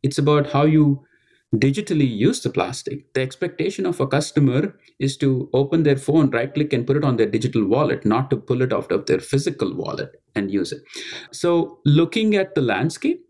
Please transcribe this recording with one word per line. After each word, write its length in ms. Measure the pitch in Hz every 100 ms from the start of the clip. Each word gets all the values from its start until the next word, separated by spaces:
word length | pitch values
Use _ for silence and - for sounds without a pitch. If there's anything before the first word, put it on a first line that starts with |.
It's 140 | 143 143
about 340 | 147 147 143
how 140 | 143
you 400 | 151 156 151 139 _ _ _ _ _
digitally 540 | 110 131 139 208 160 135
use 340 | 107 135 254
the 80 | -
plastic. 640 | - 90 - - 139 _
The 60 | -
expectation 680 | 131 - 175 - 170 196 185
of 140 | 175
a 80 | 131
customer 680 | 143 147 - 139 127 196 - _ _
is 180 | 135 135
to 300 | 139 131 139
open 320 | 131 139 165
their 120 | 147 135
phone, 340 | - 156 147
right 220 | 117 131
click 200 | - 151
and 140 | 123 120
put 100 | 139
it 80 |
on 120 | 135 117
their 120 | 107
digital 360 | 110 123 113 98
wallet, 380 | 120 139 -
not 260 | 104 113 135
to 60 | 135
pull 260 | - 127
it 100 | 127
out 180 | 110 -
of 160 | 98 -
their 140 | 92
physical 520 | - 135 143 - 98 -
wallet 340 | - - - _ _
and 160 | - 98
use 220 | 98 87
it. 100 | - - - - - -
So 480 | - 175 170 165 -
looking 500 | 147 147 165 226 220
at 220 | 208 190 -
the 40 |
landscape 640 | 127 98 143 - 294 349 _